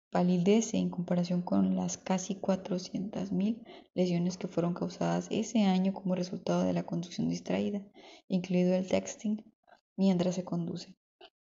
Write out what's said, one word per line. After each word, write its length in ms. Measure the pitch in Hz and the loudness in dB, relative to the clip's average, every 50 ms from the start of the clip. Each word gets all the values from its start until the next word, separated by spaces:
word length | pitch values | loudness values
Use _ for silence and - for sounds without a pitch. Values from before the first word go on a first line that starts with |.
| _ _ | _ _
palidece 680 | - 180 180 180 180 180 175 196 208 226 226 - - | 0 2 4 4 4 4 4 4 4 4 4 2 0
en 120 | 185 180 180 | 0 0 0
comparación 520 | - 180 175 - 185 180 175 175 180 180 | -2 -2 -2 0 0 0 0 0 0 -2
con 340 | 175 - 196 196 190 190 185 | 0 2 2 4 4 4 2
las 200 | 185 185 175 - | 0 0 -2 -4
casi 380 | - - - 185 185 185 - 196 | -6 -2 -2 -2 -2 -2 -4 -6
cuatrocientas 960 | - - - 190 185 - - 185 180 180 - - 190 185 214 - 202 190 196 | -4 -2 -2 -2 -2 -2 -4 -4 -4 -4 -4 -6 -6 -6 -4 -6 -6 -4 -2
mil 340 | 185 180 196 220 233 - - - - - - _ - | -2 0 0 0 -2 -4 -8 -18 -20 -20 -18 _ -2
lesiones 440 | 170 185 180 175 170 175 180 180 | 0 0 2 2 2 0 0 -2
que 120 | - - 185 | -4 -8 -4
fueron 240 | - 170 170 175 175 | -2 0 0 0 0
causadas 540 | - 175 175 - - 175 170 170 175 175 - | -2 -4 -6 -4 -2 -2 0 0 0 -2 -2
ese 340 | - 208 226 - - 220 202 | -2 -4 -2 0 2 4 4
año 300 | 190 185 185 185 190 190 | 4 4 4 2 0 0
como 220 | - - 180 185 | -2 -2 -2 -2
resultado 480 | 180 180 180 196 180 - - 175 175 185 | -2 -2 -4 -6 -6 -2 0 0 2 2
de 100 | 185 175 | 2 0
la 100 | 170 170 | 0 -2
conducción 460 | - 170 170 170 - - - - 165 | -2 -4 -6 -6 -6 -4 -2 -2 -2
distraída, 520 | 170 175 - - 180 196 208 208 202 208 202 - - - - - - - _ | -2 -4 -4 -2 -2 -2 -2 -2 -4 -6 -8 -10 -20 -20 -20 -20 -20 -16 _
incluido 480 | - 196 180 180 185 180 180 180 180 185 | -2 -2 -2 0 0 2 2 4 4 2
el 140 | 185 185 - | 2 0 0
texting 560 | 190 190 190 - - - - 214 214 214 - - _ _ _ _ - _ _ _ - | 0 0 0 -2 -10 -6 -4 -4 -4 -4 -6 -14 _ _ _ _ -20 _ _ _ -2
mientras 400 | - 190 196 185 175 175 180 175 | 2 4 4 4 4 2 0 0
se 80 | 185 180 | -2 -4
conduce. 540 | - 175 175 165 170 170 - - - - _ _ _ _ - - - _ _ _ _ | -4 -2 -4 -2 -4 -6 -8 -10 -14 -20 _ _ _ _ -20 -20 -20 _ _ _ _